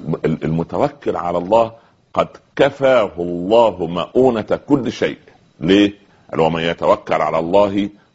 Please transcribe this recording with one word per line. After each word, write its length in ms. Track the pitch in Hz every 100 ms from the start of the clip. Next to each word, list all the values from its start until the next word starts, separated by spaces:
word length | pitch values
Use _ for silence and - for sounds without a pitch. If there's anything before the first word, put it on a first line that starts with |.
| 76 -
ال-، 200 | 76 78
المتوكل 720 | 76 82 80 87 147 - 110 87
على 220 | 87 87
الله 340 | 90 113 113 - _ _ _
قد 140 | 90 80 - _ -
كفاه 540 | 139 143 135 123 95 85
الله 680 | 87 87 90 117 110 87 82
مؤونة 720 | 87 - 123 131 110 101 85 -
كل 240 | 139 110
شيء. 260 | - 78 - - _ _ -
ليه؟ 320 | 82 101 101 - _ _ -
قال: 100 | 78
"ومن 220 | 80 82
يتوكل 520 | 82 82 80 107 -
على 240 | 80 78 80
الله 500 | 82 98 101 101 101 - _